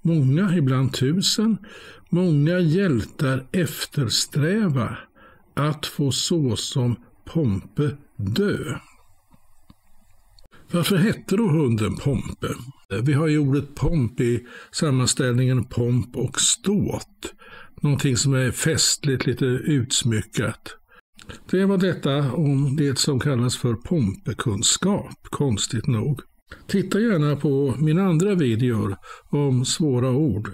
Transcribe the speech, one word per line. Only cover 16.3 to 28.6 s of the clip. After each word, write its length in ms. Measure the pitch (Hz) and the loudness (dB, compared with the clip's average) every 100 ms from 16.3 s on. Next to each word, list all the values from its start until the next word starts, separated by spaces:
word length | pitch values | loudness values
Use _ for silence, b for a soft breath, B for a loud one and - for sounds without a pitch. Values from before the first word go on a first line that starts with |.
| - | 0
ståt. 960 | - - 190 202 117 - - - - B B B B - | 0 0 0 0 0 -4 -8 -16 -16 B B B B -4
Någonting 340 | 151 139 143 120 | 0 0 0 0
som 180 | 139 | 2
är 160 | 131 127 | 2 0
festligt, 760 | - 165 139 - - 139 131 - | 0 -2 2 0 0 0 0 0
lite 180 | 117 | 0
utsmyckat. 1300 | 131 127 - 147 107 - 113 110 - - 110 - - - _ B _ - B B - | 0 0 2 0 2 0 0 0 -2 -4 -4 -6 -14 -20 _ B _ -20 B B -4
Det 140 | 185 | 0
var 140 | 196 196 | 2 2
detta 540 | 185 156 147 139 139 | 2 0 0 0 0
om 440 | 113 143 135 143 143 | 0 2 2 2 2
det 220 | 143 135 | 0 0
som 220 | - 131 | 0 2
kallas 360 | 151 127 123 - | 0 2 0 0
för 180 | 123 | -2
pompekunskap. 1400 | 113 - 175 104 - - 123 - 101 - - 180 202 - - | -2 -2 0 0 -2 -8 -4 -2 0 0 0 0 0 -4 -16
Konstigt 640 | - - 143 101 - 113 - | -14 -2 0 0 -2 -4 0
nog. 340 | 113 120 139 - _ _ B - | 0 0 -4 -8 _ _ B -2
Titta 340 | 202 190 196 | -2 0 0
gärna 360 | 233 180 147 143 | 2 2 2 0
på 380 | 156 135 143 117 | 0 2 0 2
mina 240 | 156 160 | 2 2
andra 320 | 196 156 196 | 2 2 2
videor 600 | 190 135 113 | 2 2 2